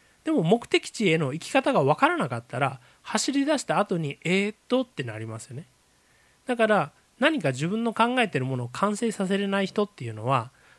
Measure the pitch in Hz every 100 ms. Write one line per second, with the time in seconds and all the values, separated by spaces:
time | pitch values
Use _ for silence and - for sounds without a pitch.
0 | _ _ - 302 160 233 - - - -
1 | 196 160 139 160 - 262 285 220 135 151
2 | 294 349 147 117 - 131 135 131 - _
3 | - 220 - 277 277 294 - 160 202 175
4 | 147 - 165 190 202 - - 247 254 -
5 | 123 110 110 110 - 123 - _ _ _
6 | _ _ _ _ - 240 214 202 151 -
7 | _ - 277 302 151 127 165 220 233 208
8 | 233 254 220 143 127 127 120 - 202 208
9 | 233 - 185 196 196 196 190 - 208 -
10 | 117 110 117 135 123 _ _